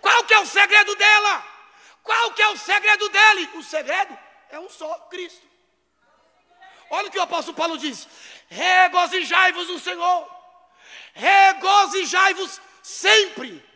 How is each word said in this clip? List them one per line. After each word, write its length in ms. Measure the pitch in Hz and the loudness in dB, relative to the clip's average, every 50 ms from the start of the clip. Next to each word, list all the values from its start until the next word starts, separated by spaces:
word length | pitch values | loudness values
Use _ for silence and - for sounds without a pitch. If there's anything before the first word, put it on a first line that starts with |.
"Qual 240 | - 392 - 480 440 | 2 2 2 2 2
que 100 | - 453 | 2 2
é 40 | 427 | 2
o 80 | 392 | 2
segredo 480 | 285 - 392 403 392 392 427 415 403 415 | 0 0 0 2 4 4 4 4 2 0
dela? 480 | 392 403 415 427 415 415 415 381 277 - - - - - _ _ _ _ - _ _ _ | 0 2 4 4 4 2 0 -2 -4 -8 -14 -20 -20 -20 _ _ _ _ -20 _ _ _
Qual 300 | - 440 453 466 453 - | -4 -2 -2 -2 -2 -2
que 100 | - 415 | 0 0
é 60 | 427 | 0
o 80 | 403 | 0
segredo 520 | - - - 381 415 381 415 415 415 415 415 | -4 -4 -2 -2 0 2 0 0 0 0 -2
dele?" 420 | - 392 427 440 415 381 339 - - | 2 4 4 4 4 2 -2 -10 -12
O 80 | 320 302 | -16 -16
segredo 540 | - - 311 277 247 311 381 392 381 269 - - _ _ _ _ _ | -10 -10 -8 -6 -6 -4 -4 -4 -6 -8 -20 -20 _ _ _ _ _
é 80 | - 302 | -18 -18
um 100 | 339 381 | -18 -18
só, 260 | - - 330 311 330 - - _ | -18 -14 -12 -12 -12 -12 -14 _
Cristo. 360 | - 359 359 339 - - _ _ _ _ _ _ _ _ _ _ _ _ _ _ _ _ _ _ _ _ _ _ _ _ - - - _ - _ | -14 -14 -14 -14 -16 -20 _ _ _ _ _ _ _ _ _ _ _ _ _ _ _ _ _ _ _ _ _ _ _ _ -20 -20 -20 _ -14 _
Olha 180 | 302 339 415 392 | -6 -6 -6 -6
o 20 | |
que 80 | - 381 | -4 -4
o 40 | 359 | -4
apóstolo 340 | 339 349 339 269 - 311 | -4 -4 -6 -6 -6 -6
Paulo 220 | 285 311 339 330 294 | -6 -4 -4 -4 -6
diz: 300 | 262 302 247 - - - - - - - - - _ _ | -8 -8 -10 -10 -16 -18 -20 -20 -20 -20 -20 -20 _ _
"Regozijai-vos 1200 | 170 190 302 370 370 370 370 349 - 359 359 339 359 381 339 254 330 349 381 370 339 339 349 339 | -10 -6 -2 2 4 4 4 4 4 0 -2 0 -2 -6 -4 0 2 2 2 2 2 -2 -8 -8
no 100 | 359 311 | -10 -10
Senhor, 500 | - 359 359 339 339 359 359 349 311 - - - _ - _ _ _ _ _ _ _ - - - - - _ | -8 -10 -8 -4 -2 0 0 -2 -2 -10 -20 -20 _ -20 _ _ _ _ _ _ _ -20 -20 -20 -20 -20 _
regozijai-vos 1500 | - 214 320 392 392 392 392 381 381 - 381 403 403 392 381 - 392 359 262 - 359 381 392 381 339 381 - - - - - _ _ _ | -4 0 4 6 6 6 6 4 2 0 2 4 4 2 2 -2 -6 -6 -2 0 2 2 2 2 -2 -8 -10 -12 -16 -18 -20 _ _ _
sempre." 800 | - - - - 381 427 440 403 - - - 254 247 185 151 _ _ _ | -14 -12 -4 2 4 4 4 4 0 -6 -14 -14 -14 -14 -18 _ _ _